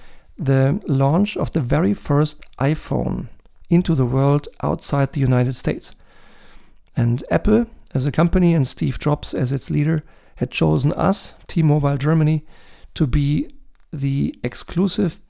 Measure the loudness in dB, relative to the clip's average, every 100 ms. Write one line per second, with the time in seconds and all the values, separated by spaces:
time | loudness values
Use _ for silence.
0 | -20 -20 -20 -4 0 4 2 0 -2 0
1 | 2 2 0 -2 -4 -2 0 0 0 -2
2 | 0 2 0 -4 -14 -4 -2 -2 -4 -4
3 | -2 -6 -8 -16 -20 -20 0 2 4 2
4 | 2 2 2 2 -2 -6 -4 -2 -2 0
5 | 0 0 2 2 2 -2 -4 -6 -10 -18
6 | -20 -20 -20 -20 -20 -20 -20 -20 -8 -2
7 | 0 -2 -2 0 4 2 2 -8 -6 -4
8 | 0 2 2 4 4 4 0 -2 -4 -2
9 | -2 -2 -4 -4 -2 -4 -2 -2 0 -2
10 | -4 -18 -20 -8 -6 0 2 2 0 2
11 | 0 0 -4 -10 -6 0 2 2 0 0
12 | 0 2 2 0 -4 -18 -20 -20 -12 -2
13 | 0 2 2 0 -2 -12 -20 -20 -14 -6
14 | -2 0 -2 -4 -8 -8 -6 -2 -2 0
15 | -2 -4